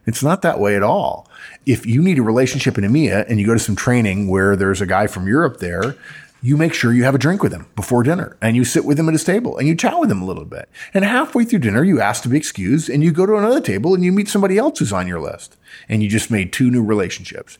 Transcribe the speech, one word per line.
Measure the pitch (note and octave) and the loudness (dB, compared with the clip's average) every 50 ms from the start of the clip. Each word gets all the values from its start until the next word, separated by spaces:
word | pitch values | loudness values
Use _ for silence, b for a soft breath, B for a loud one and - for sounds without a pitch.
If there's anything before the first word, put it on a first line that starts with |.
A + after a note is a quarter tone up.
| B | B
It's | A#2 A2+ - B2+ | -6 -4 -2 0
not | D3+ F#3+ G3 | 0 0 2
that | - E3+ - - | 0 -2 0 0
way | G2+ G#2 G2+ | 0 0 2
at | G2+ | 2
all. | G2+ A2+ F3 G3+ - - - - - B B B B B B B - | 2 2 2 0 0 -4 -6 -8 -14 B B B B B B B 0
If | C#3 A#2 - - | 0 0 0 0
you | A2+ A#2 C#3+ | 0 2 2
need | F3 F#3+ E3+ C3 | 4 4 4 2
a | |
relationship | A2 G#2+ A2+ B2+ C3 B2+ - C3+ - C3 - | 2 2 2 2 2 2 0 -2 -2 -2 0
in | G#2 | 0
emea | G2 G2+ C3 D#3+ D3 F#2+ F#2+ G#2 G#2 - | 0 2 2 2 2 2 0 -2 0 0
and | A#2 G2+ | 0 0
you | G2+ | 2
go | A2 A#2 | 2 2
to | A2 | 2
some | - A2 G2 | 0 -2 -4
training | - - B2+ B2 A#2+ A2 G2 F#2 G2+ G2+ | -2 0 0 2 2 2 0 0 -2 -2
where | F#2 F#2+ F#2+ F#2+ G2+ G2+ | 0 0 2 2 2 2
there's | F#2 G2 G2 F#2+ F#2 | 2 2 0 0 0
a | G2+ | -2
guy | F2+ F#2 G2 G#2+ | 0 0 0 0
from | G2+ - F#2+ F2+ G2 | 0 -4 -6 -2 0
Europe | A#2+ D#3+ E3+ C3+ A#2 - | 0 2 2 0 -2 -6
there, | F2+ F2 F2 F2+ G#2 C3+ C#3+ B B B B B B B B B | -8 -8 -4 -4 -4 -4 -6 B B B B B B B B B
you | A#2+ B2+ D3 | -2 0 0
make | D3+ E3 D#3+ - | 2 0 0 0
sure | - B2 A#2 | 0 0 2
you | A#2+ B2 | 4 4
have | A#2+ C3+ C3+ | 2 2 2
a | C3 | 2
drink | C3+ D3+ - - | 0 0 0 0
with | - - | -2 -4
him | - E2+ - _ - | -4 -6 -14 _ -12
before | G#2+ F#2+ - B2 A#2+ A#2 | -10 -4 -2 0 2 2
dinner | C#3+ F3 F#3+ - - - - | 2 0 -2 -4 -10 -10 -4
and | A2 A2+ A#2 | -2 0 2
you | B2 A#2+ | 2 0
sit | A#2 - E3 - | 2 0 -2 0
with | C#3 C#3+ D3+ | 2 0 2
him | E3 D#3+ | 2 0
at | D#3 | 0
his | D3+ - | 0 0
table | F3 F#3+ A3+ B3 - - - | 0 -2 0 -2 -4 -4 -2
and | C3+ | 0
you | D#3 E3 | 0 0
chat | - B3+ - D#4+ F4 | 2 0 0 0 2
with | D#4 G#3 | 0 0
him | A2+ F#2 | 0 -2
a | F#2 | -4
little | F#2 F2 D#2+ D2 | -6 -8 -8 -10
bit. | - - - - _ B B B B - | -14 -14 -16 -16 _ B B B B -2
And | F#3+ G3 | 0 0
halfway | G#3 B3 C4 D#4 - - A#3+ A3+ | 2 0 0 -2 0 0 0 2
through | A#3 A#3+ F3 | 2 0 0
dinner, | A#2+ G#2 G2 B2 | 0 2 2 2
you | E3+ G3 D#3+ A2+ | 4 4 4 2
ask | G2 G#2 G#2+ - | 2 0 -2 -2
to | - A#2 | -2 0
be | C3 | 0
excused | D#3 - - - G2 F2+ F#2+ C#3 D#3+ D#3 - | 0 -2 -4 -8 -6 0 0 0 0 0 -2
and | B2+ D3 | 0 2
you | D#3+ F3 | 2 2
go | D#3 F3 F#3+ | 2 2 2
to | G#3 G#3+ | 2 2
another | G#3 G3+ A3+ C4 E4 | 2 2 2 0 0
table | - - F#2+ G2 B2+ F3 F#3+ | 0 -2 -2 -2 0 0 2
and | F3+ F3+ | 2 2
you | F3+ | 2
meet | F#3+ G#3 G3 - | 2 0 -2 0
somebody | - G3+ G3+ F#3 F#3+ G#3+ | 0 0 2 2 2 2
else | C4+ D#4 D#4 - | 2 0 0 -2
who's | B2+ G#2 | -4 -2
on | G2+ F#2 F#2 F2+ | -2 -4 -4 -4
your | F2 E2 | -6 -6
list. | C#2+ - D2 - - - _ _ B B B B B B | -8 -8 -10 -12 -16 -20 _ _ B B B B B B
And | A2 G#2+ G#2+ | -2 0 0
you | G2 | 0
just | G#2+ G#2+ - - | 0 -2 0 0
made | A2+ G2+ F#2 E2+ | -2 -2 -2 -2
two | - - B2+ B2 | -2 0 2 2
new | B2 A#2+ G#2+ | 2 2 0
relationships. | G#2 G#2+ G#2 F2+ E2+ - - F#2 - - - - - - | 0 0 0 0 -4 -6 -12 -14 -16 -16 -16 -18 -18 -20